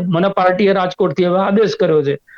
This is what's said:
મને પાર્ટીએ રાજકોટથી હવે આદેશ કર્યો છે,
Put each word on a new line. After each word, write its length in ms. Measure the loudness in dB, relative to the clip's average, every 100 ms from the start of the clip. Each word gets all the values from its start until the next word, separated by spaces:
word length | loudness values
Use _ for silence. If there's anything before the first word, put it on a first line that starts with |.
| -2
મને 240 | 0 0
પાર્ટીએ 440 | 0 0 2 2
રાજકોટથી 520 | 0 -2 -2 -2 0 0
હવે 140 | 0
આદેશ 360 | 0 0 0 0
કર્યો 280 | 0 0
છે, 160 | 0 -4 _